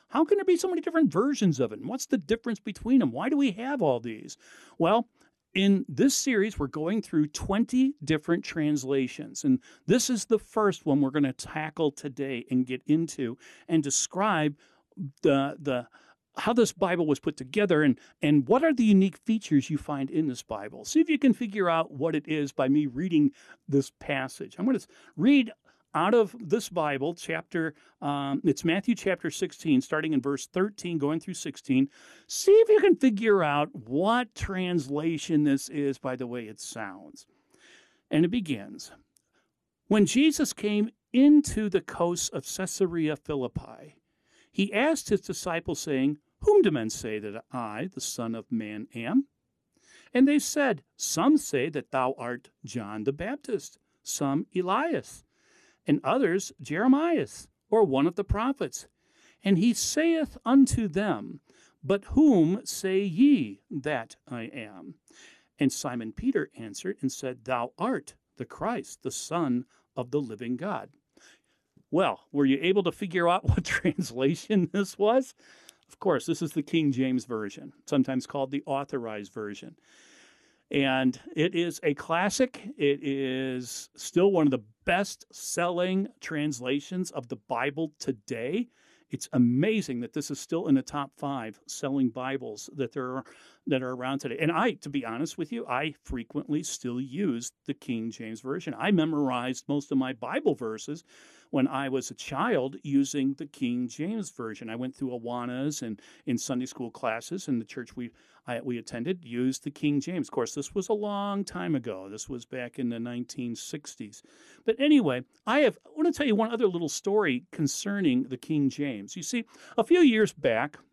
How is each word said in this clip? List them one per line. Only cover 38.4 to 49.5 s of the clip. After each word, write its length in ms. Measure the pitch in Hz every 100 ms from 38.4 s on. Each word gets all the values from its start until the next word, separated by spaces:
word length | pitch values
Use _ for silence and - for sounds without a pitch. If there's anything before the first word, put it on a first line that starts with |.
| 170 120 101 - - - _ _ _ _ _ _ _ _ -
"When 200 | 214 190
Jesus 440 | 240 311 294 302
came 380 | - 208 208 214 - _
into 560 | 247 285 302 294 - 214
the 120 | 185
coast 520 | - - 170 175 -
of 100 | -
Caesarea 720 | - - 185 - 190 170 156 151
Philippi, 840 | - 147 123 - - - 151 _ _ _ _ _ _
he 220 | - 202
asked 360 | 202 285 320 -
his 120 | 202
disciples, 580 | - 185 - 170 170 165
saying, 380 | - 135 135 151 _ -
'Whom 240 | - 415
do 80 | 247
men 180 | 147 110
say 300 | - 117 107
that 260 | 104 104 -
I, 400 | 127 113 107 180
the 80 | -
Son 320 | - - 113
of 180 | 113 104
Man, 360 | 113 104 107 110 117
am?' 320 | 117 233 277 _ _